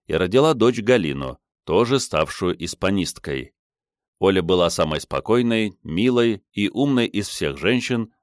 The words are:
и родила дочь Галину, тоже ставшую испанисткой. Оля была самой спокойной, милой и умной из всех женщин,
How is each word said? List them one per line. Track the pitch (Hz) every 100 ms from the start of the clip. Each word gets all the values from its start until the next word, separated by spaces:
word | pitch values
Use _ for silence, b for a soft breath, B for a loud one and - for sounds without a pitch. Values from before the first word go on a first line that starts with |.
| -
и |
родила | 78 92 120 156
дочь | 131 117 117
Галину, | 107 123 78 69 65 67 _ _ -
тоже | 90 120 135
ставшую | - 78 78 - 92 -
испанисткой. | 85 - 92 98 80 - 80 67 - _ _ _ _ _ _ -
Оля | 95 95
была | 85 90 85
самой | - 80 76
спокойной, | - 69 - 120 120 113 107 -
милой | - 82 123 120 117 101 _
и | - 101
умной | 113 143 127 117
из | 101 101
всех | - 76 67
женщин, | 87 123 - 120 110 _